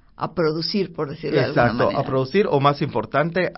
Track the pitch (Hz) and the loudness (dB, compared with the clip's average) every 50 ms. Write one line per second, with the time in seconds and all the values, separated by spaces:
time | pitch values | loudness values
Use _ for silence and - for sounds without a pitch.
0 | _ _ _ - - - - 175 160 156 156 165 160 - - 202 185 - - - | _ _ _ -10 -10 -6 -2 0 0 0 0 -2 -4 -2 -2 -2 -2 -4 -4 -8
1 | 160 139 165 - 156 143 156 143 131 127 147 135 120 120 117 127 123 - - 143 | -8 -8 -8 -8 -4 -2 0 0 0 2 2 2 2 2 2 2 0 0 0 0
2 | 127 - 131 131 131 131 - 196 208 - 147 139 139 143 143 - 156 123 - 113 | -2 0 0 -2 0 2 2 2 2 4 2 2 4 2 2 0 -2 -4 -2 -4
3 | 107 - - 139 156 170 165 185 175 - - | -2 0 0 0 0 0 0 -2 -2 -2 -2